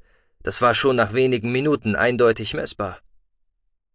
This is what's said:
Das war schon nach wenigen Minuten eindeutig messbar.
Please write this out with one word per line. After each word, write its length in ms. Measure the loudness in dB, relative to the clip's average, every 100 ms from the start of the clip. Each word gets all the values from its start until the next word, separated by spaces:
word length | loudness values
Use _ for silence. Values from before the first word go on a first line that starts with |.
| -20 _ _ _
Das 180 | -8 0
war 120 | 2
schon 220 | 2 2 2
nach 180 | 0
wenigen 380 | 2 0 0 -2
Minuten 440 | -2 0 -2 -2 0
eindeutig 600 | 0 4 2 2 -4 -8
messbar. 440 | -8 -6 -8 -10 _ _ _ _ _ _ _ _ _